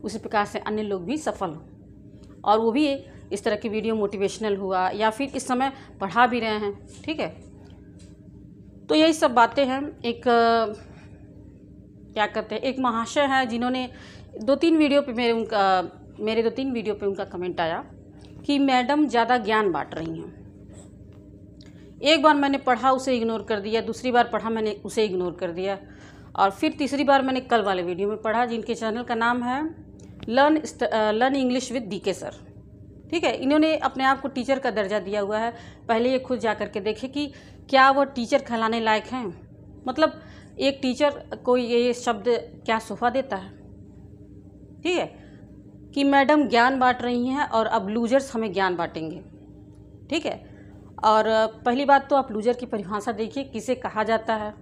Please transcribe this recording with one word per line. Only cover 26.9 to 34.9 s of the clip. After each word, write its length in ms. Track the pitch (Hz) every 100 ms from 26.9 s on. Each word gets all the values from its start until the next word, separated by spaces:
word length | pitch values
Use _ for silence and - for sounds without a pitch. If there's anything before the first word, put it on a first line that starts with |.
| 277
बार 180 | 285 277
मैंने 180 | 269 254
कल 220 | 254 233
वाले 200 | 202 185
वीडियो 260 | 175 175 202
में 140 | 214
पढ़ा, 240 | 220 214 247
जिनके 280 | 233 233
चैनल 280 | 233 220 220
का 120 | 240
नाम 280 | 233 233 247
है 400 | 240 262 320 330 - - - -
Learn 400 | - 240 285 311
st-, 200 | - -
अ, 300 | 240 226 214
Learn 240 | 214 254 277
English 360 | 254 247 247
with 140 | 226 208
डीके 260 | 190 202
सर। 220 | 175 - - - - - - - - -
ठीक 140 | 339
है, 120 | 302 226
इन्होंने 400 | 262 302 311 311
अपने 280 | 262 254
आप 160 | 262 269
को 80 | 269
टीचर 300 | 269 240 269
का 120 | 262
दर्जा 280 | 214 190